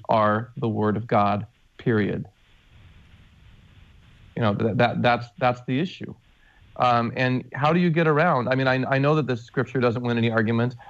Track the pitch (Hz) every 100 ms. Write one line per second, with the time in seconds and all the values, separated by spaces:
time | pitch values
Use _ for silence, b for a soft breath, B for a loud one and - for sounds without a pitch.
0 | - 113 107 107 120 - 117 107 107 104
1 | 117 110 101 104 110 _ _ - 127 107
2 | 98 - - _ _ _ _ - - -
3 | - - - - - - - - - -
4 | - - - - 110 101 113 120 120 117
5 | 120 120 120 - 123 123 - 131 185 -
6 | - - _ b b b b - 123 120
7 | 117 120 127 127 - 131 147 175 175 160
8 | 160 147 175 135 123 131 131 131 123 135
9 | 139 156 127 120 - - 120 135 120 113
10 | 120 117 113 113 113 117 123 123